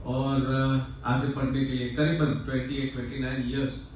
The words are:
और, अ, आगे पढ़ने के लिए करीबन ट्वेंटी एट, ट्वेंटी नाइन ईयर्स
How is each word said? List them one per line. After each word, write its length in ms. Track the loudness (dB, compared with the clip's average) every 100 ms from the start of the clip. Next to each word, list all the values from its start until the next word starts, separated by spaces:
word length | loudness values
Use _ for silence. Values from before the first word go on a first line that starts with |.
और, 300 | 0 0 2
अ, 720 | 2 2 2 4 2 0 -6 0
आगे 200 | 2 2
पढ़ने 360 | 0 0 2
के 80 | 0
लिए 180 | 0 -2
करीबन 540 | 2 2 4 2 2 0
ट्वेंटी 280 | -2 -2
एट, 180 | -2 -2
ट्वेंटी 260 | -4 -6 -4
नाइन 320 | -2 -2 -2
ईयर्स 220 | 0 -2 -4 -12